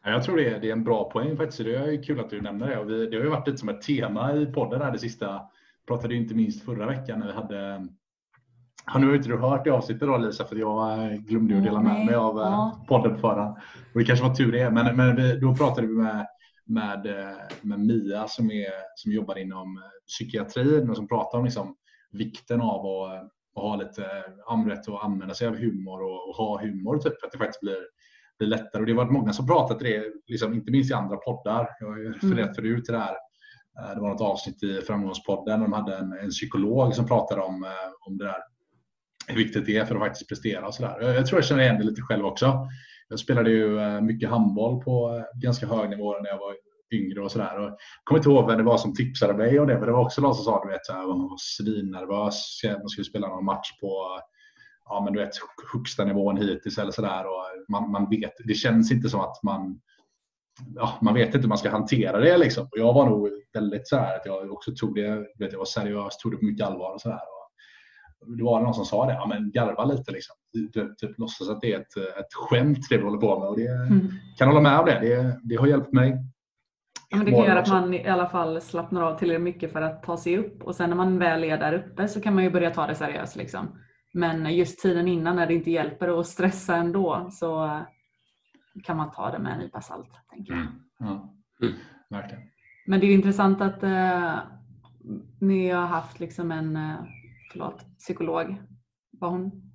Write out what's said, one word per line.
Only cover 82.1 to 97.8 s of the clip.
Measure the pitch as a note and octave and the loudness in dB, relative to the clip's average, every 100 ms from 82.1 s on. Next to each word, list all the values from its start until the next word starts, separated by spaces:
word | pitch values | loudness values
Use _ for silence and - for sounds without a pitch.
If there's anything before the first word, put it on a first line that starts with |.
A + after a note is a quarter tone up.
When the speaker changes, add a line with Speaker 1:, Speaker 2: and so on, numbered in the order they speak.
| G#3 | -2
Speaker 2:
kan | G#3 F#3+ | 2 4
man | |
ju | F#3 | 4
börja | F3+ E3+ | 4 2
ta | E3+ D3+ | 0 -4
det | D#3 | -2
seriöst, | D3+ D3 - - | -4 -6 -8 -10
liksom. | B2 F#2 F#2 - _ _ _ | -10 -8 -8 -12 _ _ _
Men | F3+ E3+ D#3+ D#3 E3+ | -2 0 0 0 2
just | F3 - | 0 0
tiden | F#3+ F3 F3+ | 0 2 2
innan | F3 E3 F3 | 2 2 2
när | E3 | 2
det | |
inte | E3 E3 | 2 2
hjälper | E3 D3+ - F3 E3+ | 0 0 -2 0 0
att | E3+ | -2
stressa | - F#3 - - E3+ | 0 0 0 0 0
ändå | E3+ F#3+ F3+ D3 F3+ | 2 2 2 0 -4
så, | - E3 D#3 D#3 | -6 -4 -2 -2
eh, | D3+ E3+ _ _ _ _ _ _ _ _ G3+ | -4 -8 _ _ _ _ _ _ _ _ -16
kan | - D#3+ | -6 -4
man | D3+ | -4
ta | - - | -6 -6
det | - | -4
med | - | -6
en | - | -6
nypa | - - | -8 -12
salt, | - - - _ _ | -12 -14 -16 _ _
tänker | - G3 | -20 -8
jag. | F2 | -6
Speaker 1:
Mm. | D2+ D2 _ _ | -6 -10 _ _
Ja. | G#2+ G2 - _ _ _ | -8 -8 -10 _ _ _
Speaker 3:
Mm. | A#2 - - - _ | -4 -4 -14 -20 _
Speaker 1:
Verkligen. | G2+ G2+ - - _ _ _ - | -12 -12 -16 -20 _ _ _ 0
Speaker 2:
Men | F#3+ | 4
det | G3 | 8
är | |
ju | |
intressant | G3 G3 G3 G3 G3 | 8 8 4 4 4
att, | G3 G3 | 0 0
eh, | G3 F#3+ F#3 F3+ E3+ D3 - - - - _ _ - - - - | 0 2 2 2 -2 -4 -8 -18 -20 -20 _ _ -14 -14 -14 0
ni | G3 F#3+ F3+ | 2 4 2
har | F3+ F3 | 0 0
haft | E3 - - | -2 -6 -12
liksom | E3+ - E3+ | -12 -6 -4
en, | D#3+ D#3 D#3 | -4 -4 -4
eh, | D#3 D#3 - - - - - | -4 -8 -12 -18 -20 -20 -20
förlåt, | - D2 - | -10 -10 -12